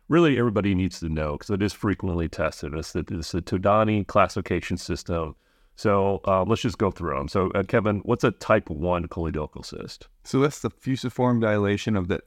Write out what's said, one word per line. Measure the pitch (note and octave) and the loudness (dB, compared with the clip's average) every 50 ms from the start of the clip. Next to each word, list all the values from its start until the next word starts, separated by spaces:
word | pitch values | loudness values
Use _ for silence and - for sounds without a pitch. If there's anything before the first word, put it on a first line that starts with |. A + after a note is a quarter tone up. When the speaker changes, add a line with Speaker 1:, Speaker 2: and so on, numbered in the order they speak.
| _ - | _ 2
Speaker 1:
really | C#3+ E3+ E3+ D3+ C3+ A#2 | 4 4 4 4 4 2
everybody | A#2+ A#2+ G2+ G#2 F#2+ G2+ G2 | 2 2 2 2 2 2 2
needs | F2+ F#2+ F2 - - | 2 0 0 -2 -4
to | E2+ D#2+ | -6 -4
know | D#2 D#2 D2+ D2 D2 - | -2 -2 -2 -4 -4 -6
'cause | - - | -6 -4
it | G#2 F#2+ | -2 0
is | G#2 G2 | 0 -2
frequently | - - - G#2 F#2 - - F#2 E2+ E2+ E2 D#2+ | -2 -2 -2 -2 -2 0 -2 -2 -2 -2 -2 -2
tested. | - - E2 D#2 - - - D2 D2 | -2 -2 -4 -4 -4 -6 -10 -8 -6
It's | D#2+ D2+ - | -8 -8 -6
the, | - F2+ D#2 - | -6 -6 -6 -4
it's | G2+ E2+ D#2 - | -6 -8 -8 -4
the | - F2+ | -6 -6
Todani | E2 - G#2 F#2 F#2+ G2+ G#2 A2 A2 G#2+ G#2+ G#2 F#2+ | -4 -2 -2 0 2 4 4 4 4 4 2 0 0
classification | - - G#2 F#2+ F2 - - F2 - F#2 E2 - - F#2 | 2 4 4 4 4 2 -4 -2 -2 -2 -2 -2 -4 -6
system. | E2+ - - F2 - - - F2 E2 D#2+ D2 C#2+ _ _ _ _ _ _ _ _ - | -6 -4 -4 -6 -6 -4 -4 -4 -4 -4 -6 -8 _ _ _ _ _ _ _ _ -2
So, | - G#2+ G2+ G2 G2 G2 G2 F#2 - | 0 2 2 4 2 2 0 -2 0
uh, | G2 F#2+ F#2 F#2 | 2 2 2 2
let's | F#2 F#2 F2+ | 2 0 0
just | - A#2+ - - | 0 -4 -2 0
go | A2 F#2+ | 0 0
through | - - E2+ D#2 C#2 C2+ | 0 -2 -6 -4 -4 -4
'em. | C#2 C#2 | -4 -2
So, | - G2+ F2+ F#2 | 0 0 0 0
uh, | - G2+ | 0 -2
Kevin, | F#2+ - - A#2 G2 G#2+ G#2 G2+ - | 0 2 2 2 2 2 0 0 0
what's | G2 A#2+ - - | -2 0 2 2
a | A#2+ | 0
type | F#2+ - - - A2 G#2+ - - | 0 0 2 4 4 4 4 0
one | E2 D2 E2 F2 F2 F2 E2+ E2+ | -6 -4 0 0 0 0 -2 -4
choledochal | - F#2 E2 D#2+ D#2+ D#2 D2+ - - - - | -6 -4 -4 -4 -2 -4 -6 -6 -10 -14 -16
cyst? | - - - - F#2 - - - - _ _ - | -14 -12 -12 -12 -14 -14 -18 -20 -20 _ _ -8
Speaker 2:
So | - - C3+ | -2 2 2
that's | C#3 C#3+ - - | 2 2 0 -2
the | - A2+ | -6 -6
fusiform | - _ - B2+ C3 A#2+ - A#2+ - - B2+ B2 A#2+ A#2 | -6 _ -4 -4 -4 -2 -4 -6 -2 2 2 2 4 4
dilation | A2+ G#2+ G#2 G#2 G2+ G2+ G2+ G2 - A2+ G#2+ | 2 2 2 4 2 2 2 0 0 0 0
of | G2 F2+ F2 | 0 0 0
the | F#2+ - - | -2 -4 -2